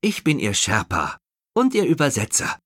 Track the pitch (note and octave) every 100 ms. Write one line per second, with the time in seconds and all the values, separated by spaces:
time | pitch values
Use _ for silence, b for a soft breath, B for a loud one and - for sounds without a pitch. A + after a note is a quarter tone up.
0 | G#3+ G3 - D3+ G#2 G2+ - G#2+ F#2+ E2+
1 | D2 - _ _ _ - B3+ A3 F#3+ D#3+
2 | D3 C3+ G#2 - - -